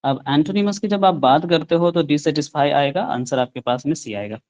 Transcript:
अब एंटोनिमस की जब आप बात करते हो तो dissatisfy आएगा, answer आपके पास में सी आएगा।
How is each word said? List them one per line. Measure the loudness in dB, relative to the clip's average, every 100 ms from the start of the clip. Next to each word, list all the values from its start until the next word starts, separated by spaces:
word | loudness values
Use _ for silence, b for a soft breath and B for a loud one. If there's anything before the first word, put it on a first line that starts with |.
अब | -2 -4 0
एंटोनिमस | 0 2 0 0 -2
की | -4
जब | 2
आप | 2 4
बात | 4 4 4
करते | 0 2
हो | 2 2
तो | 2
dissatisfy | 0 0 0 -2 -4 0 2
आएगा, | 2 0 -2 -4
answer | -4 -2 -2
आपके | -2 -4
पास | -4 -4
में | -2
सी | -6 -6
आएगा। | -8 -8 -12